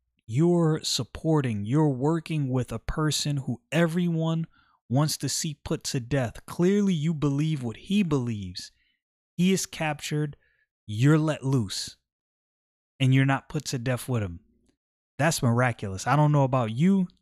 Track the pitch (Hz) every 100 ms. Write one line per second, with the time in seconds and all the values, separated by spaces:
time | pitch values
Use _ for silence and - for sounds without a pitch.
0 | _ _ - 113 170 175 160 156 - -
1 | 120 - 160 151 131 104 104 143 151 127
2 | 143 165 - 156 135 131 120 110 - -
3 | 156 143 151 143 131 117 _ 156 170 170
4 | 175 165 160 165 160 _ _ _ _ 127
5 | 151 - 139 - 165 143 - 160 - 139
6 | 120 139 117 - - - 175 202 202 170
7 | 156 156 143 139 156 156 120 107 - 202
8 | 180 143 120 107 92 87 - _ _ _
9 | _ _ _ - 180 185 - - 160 147
10 | - 151 151 - _ _ _ _ - 107
11 | 139 156 156 143 135 135 98 - - -
12 | _ _ _ _ _ _ _ _ _ _
13 | 131 135 135 135 - 156 - 135 120 123
14 | - 120 101 85 _ _ _ _ _ _
15 | _ - 151 - 127 117 123 117 104 95
16 | - 151 151 147 135 131 113 113 175 196
17 | 180 _